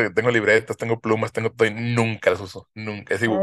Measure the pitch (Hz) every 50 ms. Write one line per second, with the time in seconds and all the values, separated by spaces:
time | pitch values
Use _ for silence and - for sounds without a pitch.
0 | 113 101 85 107 110 123 120 113 104 104 107 110 - - 107 - 123 113 113 117
1 | - 110 110 110 110 107 - 117 113 110 - - 113 107 104 113 117 120 120 117
2 | 113 113 107 98 - 113 113 101 101 92 - 95 - _ - 107 110 107 104 104
3 | - - 98 98 117 113 110 95